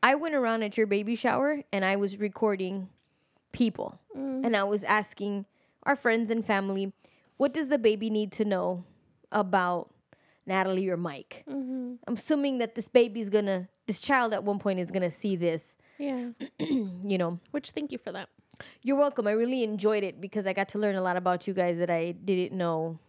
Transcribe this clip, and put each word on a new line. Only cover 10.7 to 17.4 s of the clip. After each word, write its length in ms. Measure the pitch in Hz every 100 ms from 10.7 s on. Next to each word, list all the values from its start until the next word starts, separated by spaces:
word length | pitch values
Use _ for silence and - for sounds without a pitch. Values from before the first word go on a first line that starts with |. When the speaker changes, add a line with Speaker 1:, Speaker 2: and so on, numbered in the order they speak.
| 185 190
Speaker 1:
or 100 | 175
Mike?" 460 | 170 139 - - -
Speaker 2:
Mm-hmm. 460 | 277 254 262 247 247 -
Speaker 1:
I'm 60 |
assuming 460 | 240 - 302 285 262
that 160 | 233 226
this 120 | -
baby's 420 | 254 240 208 208
gonna, 380 | 208 202 190 185 _ -
this 120 | 190
child 340 | - 277 233
at 100 | 214
one 160 | 202 202
point 200 | 202 185
is 120 | 175
gonna 200 | 185 180
see 240 | - 214 190
this. 400 | 170 160 - _ _ _
Speaker 2:
Yeah. 320 | 285 254 247 233 277 _
Speaker 1:
<clears throat> 0 |
You 580 | 311 269 202 180 202 190
know. 220 | 170 175